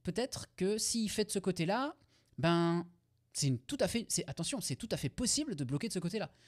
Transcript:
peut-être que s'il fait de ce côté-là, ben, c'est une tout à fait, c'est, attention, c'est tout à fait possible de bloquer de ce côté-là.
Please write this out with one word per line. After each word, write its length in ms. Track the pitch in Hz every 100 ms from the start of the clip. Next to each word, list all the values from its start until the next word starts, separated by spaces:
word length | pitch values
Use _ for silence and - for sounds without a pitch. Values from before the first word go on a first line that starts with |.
peut-être 440 | - 175 262 - - -
que 220 | 185 214
s'il 320 | - 233 214
fait 160 | - 208
de 40 |
ce 80 | 196
côté-là, 560 | 190 180 165 220 285 - _ _ _ -
ben, 480 | 170 170 170 170 170 - _ _ _
c'est 140 | - 139
une 100 | 123
tout 180 | - 269
à 60 | 180
fait, 200 | 233 208
c'est, 180 | - -
attention, 340 | - 165 254
c'est 140 | - 127
tout 120 | 233
à 60 | -
fait 140 | 139
possible 440 | - 240 - 311
de 100 | 165
bloquer 240 | 127 143 233
de 40 |
ce 60 | 185
côté-là. 320 | 170 214 170 _